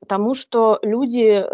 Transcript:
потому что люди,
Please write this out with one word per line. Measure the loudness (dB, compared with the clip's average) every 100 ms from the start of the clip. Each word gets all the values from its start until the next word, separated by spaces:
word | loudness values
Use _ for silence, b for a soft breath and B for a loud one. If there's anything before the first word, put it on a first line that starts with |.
потому | -8 -4 -2
что | -4 -4 0 2 2
люди, | 0 -2 -2 0 2 2 0